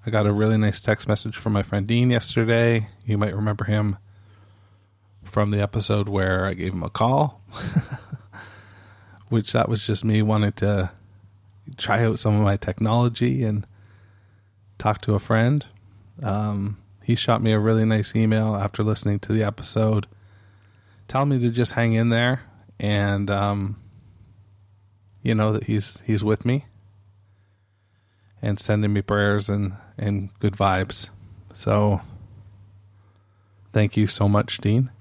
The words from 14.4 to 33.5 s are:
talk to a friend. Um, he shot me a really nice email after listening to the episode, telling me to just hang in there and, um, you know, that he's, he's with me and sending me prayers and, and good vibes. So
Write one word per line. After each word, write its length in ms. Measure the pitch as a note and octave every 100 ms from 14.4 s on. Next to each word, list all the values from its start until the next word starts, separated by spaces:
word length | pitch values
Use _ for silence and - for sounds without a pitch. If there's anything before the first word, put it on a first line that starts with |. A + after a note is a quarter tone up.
| _ _ _ _
talk 220 | A2 G#2
to 120 | -
a 60 | G#2
friend. 440 | - A2 A#2 D3 - - - - - -
Um, 560 | B2 G2+ G#2+ G#2 G2 G#2 - - -
he 60 | A#2
shot 260 | - A2+
me 80 | A2+
a 80 | A2
really 260 | G#2+ A2+
nice 300 | A2 G#2+ G2+
email 400 | A2 A2 A2 A2
after 300 | G#2 G2+ -
listening 340 | G#2+ G#2+ G#2 G2+
to 120 | -
the 100 | A2
episode, 640 | G#2 G2+ - - A2 G#2+ G#2 - - - - _ _ _ _ _ -
telling 220 | C3 C#3+
me 100 | C3+
to 100 | A#2+
just 220 | A#2 A#2+
hang 200 | - A#2
in 180 | A2+ A#2
there 320 | A#2 A#2+ B2+ - - - -
and, 500 | G#2 G#2 G2+ G2+ G2+
um, 520 | G2 G2+ G2+ G2 G#2 - - - - - - - _ _ _ _ _ _ -
you 140 | -
know, 180 | A2 A2
that 120 | G#2+
he's, 340 | - G#2+ G2+ - -
he's 160 | G#2+
with 220 | G#2 G#2+
me 220 | A#2+ C3 - - - _ _ _ _ _ _ _ _ _ _ _ _ _ _ _
and 200 | A2 G#2
sending 320 | - G#2 G#2
me 100 | G2+
prayers 460 | G2 G#2 G2+ G#2 G2+
and, 240 | G#2 G2 G2 - -
and 320 | G#2+ G2+ G2 -
good 160 | G#2
vibes. 560 | G2 G2 F#2 F#2+ - - - - - -
So 480 | - - G#2 G#2 G2+ - - - - - - - - - _ _ _ _ _ _